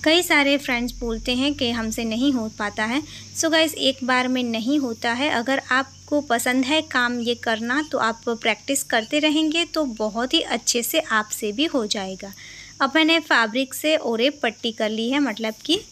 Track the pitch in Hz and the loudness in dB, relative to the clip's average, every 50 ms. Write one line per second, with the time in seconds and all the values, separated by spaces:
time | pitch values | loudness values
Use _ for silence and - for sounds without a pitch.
0 | - 311 320 349 359 - 339 294 277 277 277 285 277 - 254 240 240 247 - - | 4 4 4 4 4 4 4 4 6 4 4 2 2 0 -2 -2 -2 -4 -6 -4
1 | 247 233 226 220 226 - 247 247 262 285 294 285 269 233 233 240 220 220 220 - | -4 -4 -4 -4 -2 -2 0 0 0 0 0 0 -2 -2 -2 -2 -2 -4 -4 -4
2 | 233 226 220 226 254 285 269 247 220 220 214 - 214 202 202 - 214 220 247 285 | -4 -4 -2 0 2 2 2 2 -2 -4 -6 -4 -6 -4 -2 -2 -2 0 0 -2
3 | 311 - - - - - - - - 330 302 320 320 320 311 - - 262 269 - | -4 -4 -14 -16 -18 -14 -6 -2 0 2 4 4 4 2 0 0 0 0 0 0
4 | 254 240 254 247 247 254 254 254 247 240 226 220 220 233 285 302 269 247 226 220 | 0 0 2 2 2 2 0 0 0 -2 -2 -2 0 2 2 2 2 0 -4 -2
5 | - 240 233 240 277 302 - - 240 254 269 269 - - 262 254 269 269 - - | -2 -2 0 0 0 0 0 0 0 0 0 -2 0 0 0 0 0 -2 -8 -20
6 | - - 302 294 277 294 240 233 - 254 247 254 262 247 302 320 311 311 - 262 | -6 0 0 0 2 2 0 0 2 2 2 2 2 2 2 0 0 0 0 0
7 | 240 240 240 240 233 226 240 226 - - 226 214 226 233 247 285 311 311 - 254 | 0 2 0 -2 -2 -2 -2 -2 0 -2 -2 -2 0 -2 0 -2 -2 -2 -2 0
8 | - 220 233 - - 247 233 226 - 226 185 - - - 277 277 - - - 233 | 0 0 -2 -2 -4 -4 -4 -2 0 -2 -2 -2 -2 -2 -2 -2 -2 0 0 0
9 | 220 220 - 302 294 311 294 311 320 311 302 330 339 330 - 330 311 269 226 214 | 0 2 0 2 2 4 4 4 2 2 2 0 -2 -2 0 -2 -2 -2 -2 -4
10 | 214 214 196 233 240 254 - 330 - - - 240 - - - 240 233 - - 320 | -4 -4 -2 -2 -4 0 0 0 0 0 -4 -4 -2 0 -2 0 -2 0 0 0
11 | - - 226 220 214 - - - - 208 208 214 294 330 - 277 220 208 - 220 | 0 2 0 0 0 -2 -6 -6 -4 -4 0 0 -2 0 0 -2 -2 -2 -4 -4
12 | 196 190 190 185 - 196 190 - - - - - - - - - 294 269 269 311 | -4 -6 -8 -10 -12 -14 -14 -16 -18 -18 -18 -18 -20 -20 -4 -2 -2 2 4 4
13 | 320 311 330 330 320 - 320 247 226 220 208 254 269 262 - - - 302 311 302 | 4 6 4 2 2 2 2 2 2 2 0 -2 -2 -2 -4 -2 0 2 2 2
14 | - - 233 220 233 277 285 285 - 240 220 - - 233 220 - 226 214 220 220 | 2 0 0 2 2 0 0 0 -2 -4 -4 -2 -6 -6 -4 -2 -2 -2 -2 -2
15 | 226 233 269 285 285 254 208 214 226 220 214 - - - 311 415 - - | -2 0 0 0 0 0 -2 -4 -4 -6 -6 -6 -2 0 0 0 0 -6